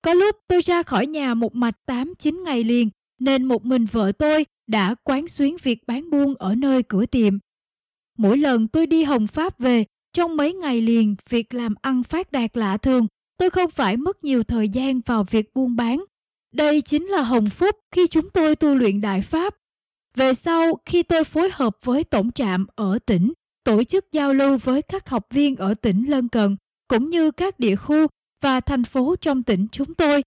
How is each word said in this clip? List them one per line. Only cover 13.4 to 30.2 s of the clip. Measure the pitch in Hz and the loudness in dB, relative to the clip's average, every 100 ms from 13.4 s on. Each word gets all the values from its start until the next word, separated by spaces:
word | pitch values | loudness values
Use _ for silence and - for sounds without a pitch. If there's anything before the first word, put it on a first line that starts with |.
| 359 | -2
không | 370 349 | 0 -2
phải | - 214 226 | 0 -2 0
mất | 320 403 | -4 -6
nhiều | 294 254 | -2 -2
thời | 220 240 214 | 0 -2 -2
gian | 220 269 262 | -2 -2 -2
vào | 233 233 | -2 -2
việc | 190 220 214 | 0 -2 -2
buôn | 262 254 240 | -2 -2 0
bán. | 233 269 392 _ _ _ _ | -2 -2 -6 _ _ _ _
Đây | 247 302 302 | -2 2 2
chính | - 294 370 | 0 -4 -2
là | 381 | -2
hồng | 233 247 208 | 2 2 0
phúc | - 381 415 _ | 0 0 0 _
khi | 359 349 | 0 2
chúng | 320 330 | 2 0
tôi | 381 311 302 | 0 2 2
tu | 302 | 2
luyện | 277 226 196 | 4 2 0
Đại | 208 190 | -2 -2
Pháp. | 202 330 381 - _ _ _ _ _ 240 | -2 -2 -4 -6 _ _ _ _ _ 0
Về | 262 | 0
sau, | 254 339 330 330 320 - | 0 0 2 2 0 -2
khi | 349 | -2
tôi | 339 330 | 2 0
phối | 311 302 381 | 0 0 -2
hợp | - 240 - | 0 -2 -2
với | 254 262 | -2 -2
tổng | 339 220 220 | 0 -2 -2
trạm | - 220 185 196 | -2 -2 -2 -4
ở | - 202 196 - | -4 -4 -2 0
tỉnh, | 185 202 330 _ _ | 0 0 -2 _ _
tổ | - 214 | 0 2
chức | 247 381 - | 2 -2 -2
giao | 302 285 | -2 0
lưu | 269 277 269 | 2 2 2
với | 254 262 | 0 -2
các | - 392 - | -2 -10 -6
học | 240 - | -8 -4
viên | 262 294 254 | 0 0 0
ở | 190 | -2
tỉnh | 208 220 190 262 | 0 0 0 0
lân | 277 247 | -2 0
cận, | 226 202 196 _ _ _ | 0 0 -2 _ _ _
cũng | 233 294 | -2 0
như | 339 311 | 0 0
các | - 370 - | 0 -4 -2
địa | 233 196 | -2 -2
khu | - 302 311 _ _ _ | 0 2 2 _ _ _
và | 277 254 | -2 -2
thành | - 277 | -2 -2
phố | 233 269 254 359 | -2 -2 -2 -2
trong | 311 269 | -2 -2
tỉnh | 247 190 214 | 0 -2 -2
chúng | - 277 | -4 -8
tôi | 330 311 285 | 0 2 2